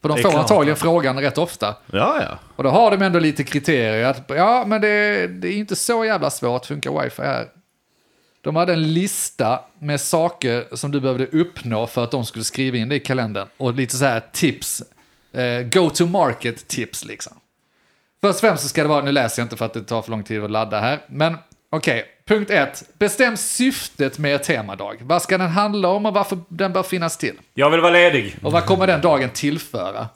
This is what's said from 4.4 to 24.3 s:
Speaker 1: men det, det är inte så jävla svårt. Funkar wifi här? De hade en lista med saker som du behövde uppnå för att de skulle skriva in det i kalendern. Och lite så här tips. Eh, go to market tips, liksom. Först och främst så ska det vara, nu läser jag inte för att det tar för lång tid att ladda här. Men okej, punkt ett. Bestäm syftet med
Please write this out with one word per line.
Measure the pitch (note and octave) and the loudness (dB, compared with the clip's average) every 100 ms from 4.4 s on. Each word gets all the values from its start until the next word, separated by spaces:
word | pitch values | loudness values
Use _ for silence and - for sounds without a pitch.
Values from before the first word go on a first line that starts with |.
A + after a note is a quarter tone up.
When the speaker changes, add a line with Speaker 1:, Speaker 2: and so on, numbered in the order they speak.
| F#3+ B3 G#3+ | 2 2 0
Speaker 1:
men | G#3+ | 0
det, | G#3 G#3 G#3 G#3 F3+ | 2 2 2 0 -4
det | F3+ F3+ | -6 -6
är | G3+ | -6
inte | G#3 F#3+ | -6 -4
så | - A#3 | -2 0
jävla | A3+ G#3 C#3+ | 0 0 -2
svårt. | - B2 B2 - | -2 -4 -4 -6
Funkar | D3 C3+ D3 | -8 -6 -4
wifi | B2+ - | -4 -4
här? | C#3 B2+ A#2 _ _ _ _ _ _ _ _ _ | -4 -4 -6 _ _ _ _ _ _ _ _ _
De | - D#3 | -4 -2
hade | F3 | 0
en | E3+ D#3 | 2 2
lista | D#3+ G3 - - - A2 B2+ - _ | 2 0 -4 -8 -2 0 0 -4 _
med | D3 D3 | -4 -4
saker | - E3+ E3 E3+ B2+ A#2+ - C3+ | 0 0 0 -2 -2 -2 -4 -8
som | C#3+ | -4
du | C#3+ | -2
behövde | C3 B2+ C3 | 0 0 0
uppnå | D#3 F3 - A#2+ A2 A2+ | 0 0 -2 -4 -2 -2
för | - | -2
att | A#2 | -2
de | C3+ | -2
skulle | A2 - | -6 -6
skriva | A2 - C3 B2 | -8 -2 -2 -2
in | A2 | -2
det | C#3+ | -2
i | |
kalendern. | - C3 A2+ G#2 G2 _ | -2 -2 -2 -4 -8 _
Och | C3+ | -4
lite | A#2+ B2+ C3 | -2 -2 0
så | |
här | C3+ A#2 - | 0 0 -4
tips. | - E3 - - - - _ _ _ _ | -2 0 0 -6 -10 -10 _ _ _ _
Eh, | - B2 A#2+ | -4 -2 -2
go | A#2+ F#3+ E3+ | 2 4 4
to | C#3+ E3+ | 2 0
market | F#3+ D3+ A2+ B2 A#2 - | 4 2 0 -6 -8 -8
tips, | - A2+ - | -8 -6 -10
liksom. | G#2+ G#2 - - _ _ _ _ _ _ _ _ | -14 -14 -16 -18 _ _ _ _ _ _ _ _
Först | G3+ | 0
och | F#3+ | 2
främst | A3 E3 | 2 2
så | C#3 | -2
ska | E3+ | 0
det | D3 | 2
vara, | D3 | 2
nu | C#3 | 2
läser | C#3 A#2+ - | 0 0 -2
jag | A#2+ | -6
inte | A2+ | -4
för | |
att | A2+ | -6
det | A#2 | -6
tar | G2+ A2+ | -6 -6
för | G#2+ | -4
lång | A2+ | -8
tid | G2+ A2 | -6 -6
att | G#2 | -2
ladda | A2 A2 G#2 | -2 -2 0
här. | A2 C#3+ - | -2 -2 -8
Men | C3+ D#3+ E3 _ _ _ | -2 -2 -2 _ _ _
okej, | D#3 - A#2 - _ - | -4 0 -2 -4 _ 0
punkt | G#3+ G#3 | 0 2
ett. | G3+ C#3 - - _ | 2 0 -4 -20 _
Bestäm | G#3 G3+ B3 G#3+ | -2 2 0 2
syftet | - - B3+ C4 - - C#3 - | -6 0 0 0 -8 -2 -2 0
med | D3 | 0